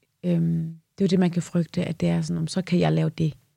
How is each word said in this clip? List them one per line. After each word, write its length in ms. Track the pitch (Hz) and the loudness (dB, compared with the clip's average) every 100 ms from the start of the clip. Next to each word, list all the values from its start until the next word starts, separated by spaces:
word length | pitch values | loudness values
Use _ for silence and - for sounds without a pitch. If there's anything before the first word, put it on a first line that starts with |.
| _ _ | _ _
Øhm, 520 | 180 170 165 165 165 165 _ - | -2 0 0 0 -4 -10 _ -2
det 60 | |
er 40 | 196 | 2
jo 20 | |
det, 80 | 185 | 4
man 120 | 180 | 2
kan 120 | 175 | 0
frygte, 420 | - 175 160 - | -2 -2 -2 -2
at 160 | - 165 | -4 -2
det 80 | 170 | 0
er 140 | 170 | 0
sådan, 160 | 160 170 | -2 -2
om 40 | 160 | -2
så 140 | 190 | -4
kan 160 | 185 175 | 0 2
jeg 140 | 160 | 2
lave 180 | 160 160 | 2 0
det. 240 | - 160 - _ | 0 -4 -4 _